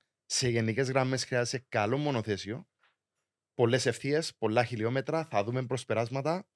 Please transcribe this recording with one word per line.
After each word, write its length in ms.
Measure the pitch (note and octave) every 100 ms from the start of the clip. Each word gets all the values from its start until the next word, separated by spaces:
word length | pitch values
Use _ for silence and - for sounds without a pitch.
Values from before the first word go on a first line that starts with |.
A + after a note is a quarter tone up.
| _ _ -
Σε 240 | - B2
γενικές 400 | A#2 A2+ A2 C3
γραμμές 340 | C3 C3 C3 -
χρειάζεται 400 | B2 A#2+ B2+ -
καλό 280 | A2+ G#2 C3+
μονοθέσιο. 720 | D3 B2+ G#2 G2 F#2+ B2+ - _ _ _ _ _ _ _ _
Πολλές 320 | - A#2+ B2+ B2
ευθείες, 500 | - C3+ D3 E3 -
πολλά 260 | A2 A2+
χιλιόμετρα, 600 | B2 A#2 A2 C3+ C3 D#3+ D#3
θα 180 | G#2
δούμε 220 | G2+ B2+ B2
προσπεράσματα. 800 | C3 - G#2+ A#2 C3+ C#3 F3+ -